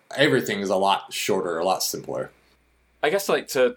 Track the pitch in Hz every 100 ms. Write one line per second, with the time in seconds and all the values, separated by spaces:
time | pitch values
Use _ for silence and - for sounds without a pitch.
0 | - 131 147 127 - 101 98 95 98 95
1 | - - - 101 87 82 90 - - -
2 | 73 64 - _ _ _ _ _ _ -
3 | 151 190 - 151 117 135 123